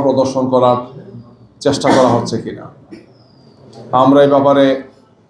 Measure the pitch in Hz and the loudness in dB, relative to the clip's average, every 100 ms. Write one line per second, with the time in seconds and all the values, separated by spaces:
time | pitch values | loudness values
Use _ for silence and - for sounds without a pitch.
0 | 139 127 131 135 127 127 123 123 - - | 0 0 -2 -2 -2 0 2 0 -4 -16
1 | - - - - _ - - - 139 135 | -20 -20 -20 -20 _ -6 -4 -2 0 2
2 | 123 117 - 113 107 90 - - - - | 2 0 -4 -8 -8 -14 -16 -20 -20 -20
3 | - _ _ _ _ _ - - - 127 | -20 _ _ _ _ _ -20 -20 -4 0
4 | 135 139 143 139 139 139 139 131 - _ | 2 4 4 2 2 2 2 0 -8 _
5 | _ _ _ | _ _ _